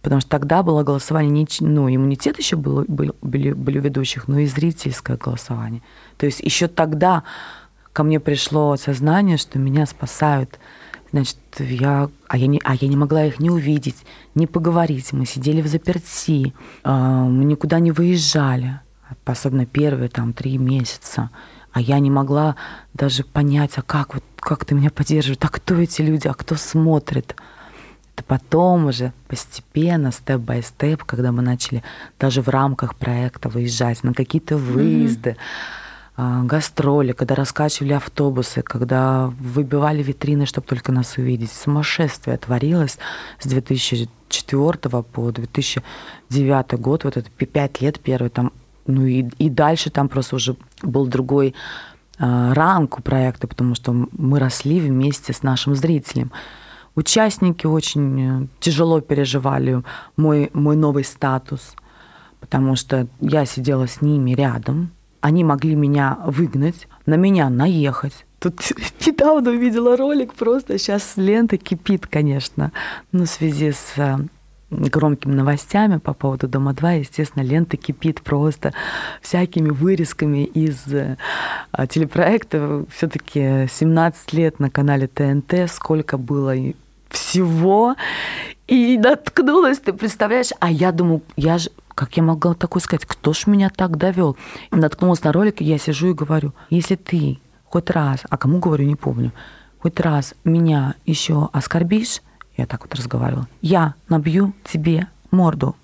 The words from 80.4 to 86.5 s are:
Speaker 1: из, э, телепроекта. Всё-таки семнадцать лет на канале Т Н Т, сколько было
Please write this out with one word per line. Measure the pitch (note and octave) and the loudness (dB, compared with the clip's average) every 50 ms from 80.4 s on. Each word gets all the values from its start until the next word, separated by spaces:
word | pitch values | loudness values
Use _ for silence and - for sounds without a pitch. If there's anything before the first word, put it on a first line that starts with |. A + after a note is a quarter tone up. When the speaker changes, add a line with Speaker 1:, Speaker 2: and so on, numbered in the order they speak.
| C#3+ | 0
Speaker 1:
из, | - - D#3+ D#3 D#3 C#3+ C3 - C3+ C#3 | -2 0 0 0 0 0 -4 -6 -4 -4
э, | C#3+ C#3 C#3+ C3 - - - - - - - - - - - - - C3 C3 | -2 -2 -4 -6 -6 -8 -8 -6 -6 -6 -6 -8 -8 -10 -8 -4 -4 -4 -2
телепроекта. | - D#3+ D#3+ D3 - - F3 D#3 G#3+ A3+ - - - D#3 D3 D3 D3 C#3+ D3+ - - | 0 -2 -2 0 2 2 2 4 2 2 0 -2 -4 -4 -2 -2 -2 -4 -6 -8 -6
Всё-таки | - - D#3+ - D3+ - - - D3 C#3 C3+ C3+ C3+ C3+ C3 | -4 -4 -4 -4 -8 -10 -4 -2 0 0 2 2 2 0 0
семнадцать | - - D#3 D#3+ E3 D#3+ E3 E3+ D#3+ - - - - | 0 0 2 4 4 4 4 2 0 -4 -10 -4 0
лет | D#3 E3 D#3+ D#3 - | 2 2 0 2 0
на | C#3+ C3+ | -2 0
канале | - - C#3+ C#3+ C#3+ C3+ C3+ | 0 2 2 2 2 2 0
Т | C3 _ - C#3+ | -2 _ -2 0
Н | C#3 C#3 C#3+ C#3 | 2 2 0 0
Т, | - - F3+ F3+ E3+ | 0 0 0 0 0
сколько | - - - - D#3 D#3 D3+ - - C3+ | -4 -8 -2 0 0 0 0 -2 -4 -6
было | B2+ A#2 C#3+ C#3+ C#3 C3+ | -4 -2 -2 -2 0 0